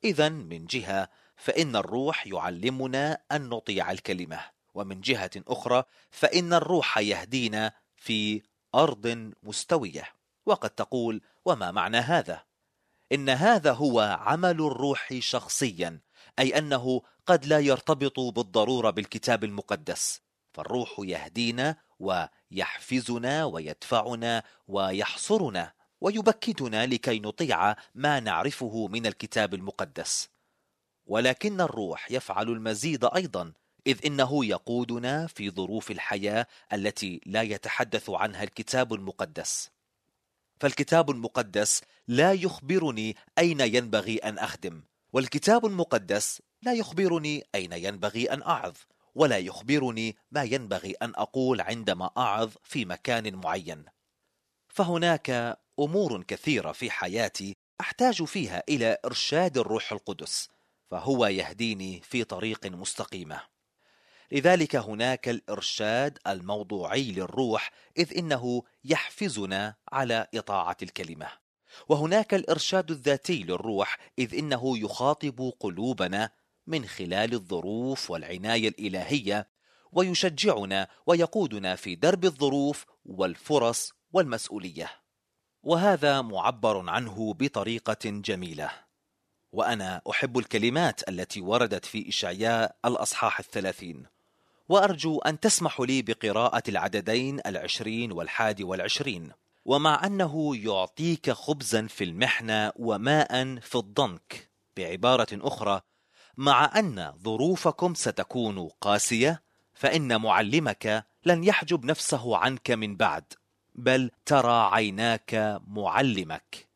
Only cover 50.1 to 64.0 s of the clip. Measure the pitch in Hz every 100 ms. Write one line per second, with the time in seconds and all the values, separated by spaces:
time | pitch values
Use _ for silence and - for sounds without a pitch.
50.1 | 104 _ 143 127 135 117 95 95 - 117
51.1 | - 107 131 131 120 92 117 104 90 92
52.1 | - 123 104 113 - _ 143 104 87 -
53.1 | 117 110 95 87 90 82 80 76 _ _
54.1 | _ _ _ _ _ _ - 180 170 170
55.1 | 160 - 123 120 110 _ - 147 180 185
56.1 | 107 90 98 - 131 85 73 120 - 90
57.1 | 104 110 - 98 98 _ _ - - 247
58.1 | 214 160 202 131 87 - 143 113 110 -
59.1 | - - 151 180 131 104 110 - 104 -
60.1 | 98 - - - _ _ _ _ 90 107
61.1 | 135 113 95 87 101 117 104 95 90 -
62.1 | 127 113 92 110 107 101 90 92 - 104
63.1 | 95 80 76 - _ _ _ _ _